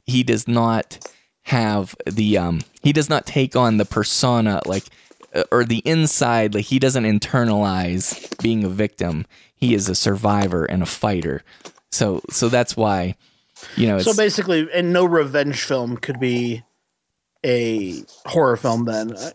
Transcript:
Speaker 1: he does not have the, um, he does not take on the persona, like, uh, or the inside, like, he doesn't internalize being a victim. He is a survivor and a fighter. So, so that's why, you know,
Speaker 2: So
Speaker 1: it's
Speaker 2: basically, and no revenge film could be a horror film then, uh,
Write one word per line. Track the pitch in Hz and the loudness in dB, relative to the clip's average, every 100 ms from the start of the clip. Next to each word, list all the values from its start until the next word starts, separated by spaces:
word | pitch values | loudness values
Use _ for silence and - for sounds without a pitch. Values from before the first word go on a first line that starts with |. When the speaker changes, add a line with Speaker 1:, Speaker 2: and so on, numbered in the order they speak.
| - | -2
Speaker 1:
he | 127 | 0
does | 120 113 120 | 2 0 0
not | 117 117 113 - - - - _ _ | 2 2 0 -4 -12 -20 -20 _ _
have | - 127 110 104 92 - - | -2 0 2 0 -4 -8 -6
the, | 104 107 98 | 0 2 2
um, | 87 82 - - | 2 -2 -6 -2
he | 143 | 2
does | 147 147 | 2 2
not | 151 - | -2 -2
take | 147 131 131 | -2 0 2
on | 120 107 | 2 2
the | 104 | 0
persona, | - 104 - 127 120 110 95 - | -2 -2 0 2 2 2 0 -2
like, | 95 - - _ _ - | -4 -6 -12 _ _ -8
uh, | 85 - | -4 0
or | 120 117 | 2 2
the | 117 - | 0 2
inside, | 160 156 - 123 117 107 | 2 2 2 2 2 2
like, | 104 104 | 0 0
he | 131 | 2
doesn't | 131 127 | 2 2
internalize | 110 104 - 131 117 104 101 92 90 90 - - - - | 2 0 0 0 2 2 0 0 -2 -2 -2 -6 -10 -4
being | 117 113 | 0 0
a | 98 | 0
victim. | 95 104 - 87 78 - _ _ - | -2 -4 -2 -4 -4 -6 _ _ -4
He | 123 | 0
is | 107 98 | 2 0
a | 90 | -2
survivor | 101 98 107 104 98 87 80 | 0 0 2 2 0 0 -2
and | 92 | -2
a | 85 | -2
fighter. | - 107 92 80 69 - - - - - | -2 -2 -2 -2 -6 -10 -20 -20 -20 -8
So, | - 107 87 - | -2 0 -2 -4
so | - 120 | -2 0
that's | 123 117 - | 2 0 0
why, | 107 95 90 - _ _ _ - - - | 0 0 -2 -6 _ _ _ -20 -8 0
you | 226 | 0
know, | 196 | 2
Speaker 2:
So | 185 | 2
Speaker 1:
it's | 208 | 2
Speaker 2:
basically, | 208 - 185 165 160 | 2 0 0 0 0
and | 170 175 | 0 2
no | 180 | 2
revenge | 180 170 139 147 143 131 | 4 2 2 0 0 -2
film | - 131 120 120 | -2 -2 -2 -6
could | - 127 | -6 -4
be | 127 120 120 117 - _ _ _ _ _ _ _ 139 | -2 0 -2 -6 -12 _ _ _ _ _ _ _ -2
a | 123 117 110 95 80 52 - - | 0 0 -2 -4 -8 -14 -18 -4
horror | 170 135 113 | 2 2 2
film | 127 117 117 | 0 0 0
then, | 110 110 98 | -2 -4 -8
uh, | 151 | -12